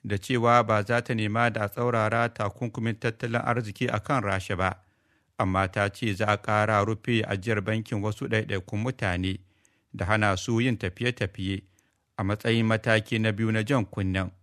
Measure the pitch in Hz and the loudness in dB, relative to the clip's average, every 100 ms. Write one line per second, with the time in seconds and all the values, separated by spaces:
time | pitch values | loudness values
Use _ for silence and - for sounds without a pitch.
0 | 101 101 - 123 117 120 110 107 98 120 | -4 -4 0 2 6 6 6 2 2 -2
1 | 117 113 107 110 120 110 104 - 120 117 | 0 -2 0 2 0 0 -4 -2 0 2
2 | 107 117 117 - 101 - 120 113 113 110 | 2 2 0 -2 -6 -4 -8 -4 -4 -2
3 | 120 110 117 117 120 117 107 - 123 107 | -4 -4 -4 -2 0 -2 -2 -4 -2 -2
4 | - 139 101 95 - 92 92 - _ _ | 0 -2 0 -2 -2 0 0 -2 _ _
5 | _ _ _ - 98 92 95 107 101 - | _ _ _ -2 2 2 2 0 -2 0
6 | 117 95 104 104 - 107 107 107 104 110 | -4 0 0 0 2 2 4 4 2 -2
7 | - 113 107 101 104 107 98 110 107 107 | 0 0 0 -4 0 -2 0 -4 -4 -4
8 | 104 104 131 110 107 98 - 104 120 117 | -2 -4 -2 -2 0 -6 -4 -4 -4 -2
9 | 101 90 92 95 _ _ _ _ _ - | -2 0 -2 -4 _ _ _ _ _ -6
10 | 92 107 104 92 - 113 127 113 95 - | 0 2 4 2 0 2 2 0 -4 -2
11 | 120 - 98 - 95 98 - _ _ _ | -4 -2 -6 -4 -4 -4 -8 _ _ _
12 | _ - 101 104 117 117 110 110 120 110 | _ -6 -2 -2 0 2 2 2 4 2
13 | 110 113 110 104 110 110 107 135 98 - | 2 0 0 0 0 0 0 0 -2 -4
14 | 95 95 92 - | -2 -2 -4 -10